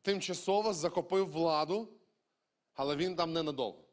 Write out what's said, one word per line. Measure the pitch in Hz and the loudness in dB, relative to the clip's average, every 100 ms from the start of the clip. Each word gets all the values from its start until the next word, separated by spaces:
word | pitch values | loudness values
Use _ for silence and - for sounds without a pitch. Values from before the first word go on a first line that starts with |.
тимчасово | - 196 185 175 - 202 214 | 0 -2 -2 -4 0 2 2
захопив | 175 165 175 170 190 190 | 0 0 -2 0 0 0
владу, | 151 165 151 156 202 220 - _ _ _ _ _ _ _ | 0 2 2 2 -2 -4 -16 _ _ _ _ _ _ _
але | - 139 147 | -4 -2 0
він | 185 175 | 0 0
там | 165 | 0
ненадовго. | 165 156 135 113 - - | 0 -2 -2 -4 -6 -20